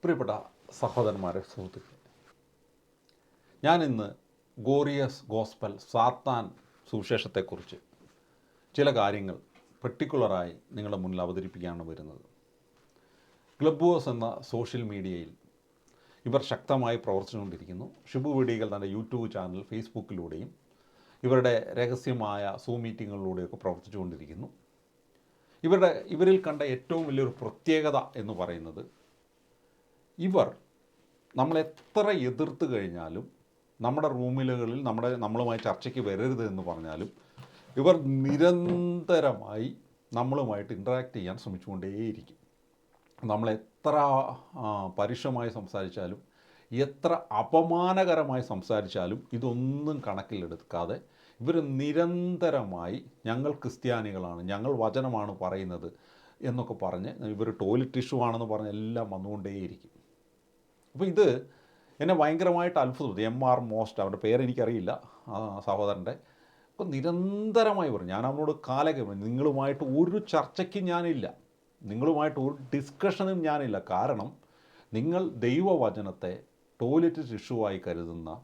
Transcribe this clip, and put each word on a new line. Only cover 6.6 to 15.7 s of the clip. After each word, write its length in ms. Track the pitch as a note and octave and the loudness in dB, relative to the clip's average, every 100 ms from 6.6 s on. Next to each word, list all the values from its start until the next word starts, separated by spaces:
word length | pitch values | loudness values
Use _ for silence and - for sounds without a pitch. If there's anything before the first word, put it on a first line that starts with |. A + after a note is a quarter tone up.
| _ _ - | _ _ -6
സുവിശേഷത്തെക്കുറിച്ച് 880 | A2 F#2+ A2+ - G2+ F#2+ F2+ - - _ _ - _ _ _ _ _ _ - | -6 0 -2 0 -4 -4 -8 -14 -20 _ _ -20 _ _ _ _ _ _ 2
ചില 200 | C#3+ A#2+ | 4 4
കാര്യങ്ങൾ 400 | G2+ G#2 G2 F2 - _ _ _ | 2 0 -6 -10 -14 _ _ _
പെർട്ടിക്കുലറായി 680 | B2+ - D3 D3 A2 F#2 F2 E2+ _ | -8 -4 -2 2 2 2 -2 -8 _
നിങ്ങളുടെ 240 | A#2 G#2 G2+ | -10 -6 -4
മുന്നിൽ 240 | F#2 F#2 | -4 -2
അവതരിപ്പിക്കാനാണ് 680 | F2+ F2+ F#2 F#2 F2 E2+ E2 | -2 -4 -8 -10 -10 -8 -10
വരുന്നത്. 320 | D#2+ D#2 D2 - _ _ _ _ _ _ _ _ _ _ _ _ _ | -12 -14 -18 -20 _ _ _ _ _ _ _ _ _ _ _ _ _
ക്ലബ് 180 | D3+ D#3+ | 2 4
ഹൗസ് 280 | F3 E3+ - | 4 4 2
എന്ന 300 | A#2 A#2 - | -4 -4 -6
സോഷ്യൽ 420 | B2+ A#2 A2 B2+ | -6 -4 -4 -4
മീഡിയയിൽ 480 | A2+ G2+ F#2+ F2 D#2+ E2+ _ _ _ | -6 -6 -6 -6 -10 -18 _ _ _